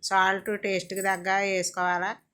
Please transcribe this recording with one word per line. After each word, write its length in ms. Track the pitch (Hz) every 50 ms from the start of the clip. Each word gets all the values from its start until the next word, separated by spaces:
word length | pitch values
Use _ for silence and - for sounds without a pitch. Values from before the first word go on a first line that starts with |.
| - -
సాల్ట్ 400 | 196 190 185 190 190 196 180 - 214 202 -
టేస్ట్కి 420 | 202 196 180 175 175 190 185 185 196
తగ్గ 180 | 190 180 175 185 190 196 202 196
వేసుకోవాలా. 600 | 190 185 175 - - - 180 180 180 175 180 190 226 - _ _